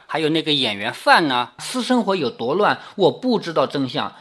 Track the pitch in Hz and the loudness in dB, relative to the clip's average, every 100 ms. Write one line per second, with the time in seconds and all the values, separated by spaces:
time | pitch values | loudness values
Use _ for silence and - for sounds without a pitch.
0 | - 147 156 160 - 135 123 101 110 - | -8 -2 0 0 0 0 0 -2 -6 -4
1 | 294 247 156 123 123 - - 254 233 247 | 4 4 4 0 -2 -8 -8 -6 0 0
2 | 190 190 123 - 117 170 202 131 - - | 2 0 -2 -2 -2 2 2 0 -6 2
3 | 170 123 254 214 175 160 127 147 131 135 | 2 2 0 0 0 0 0 0 -4 -4
4 | 104 - | -6 -8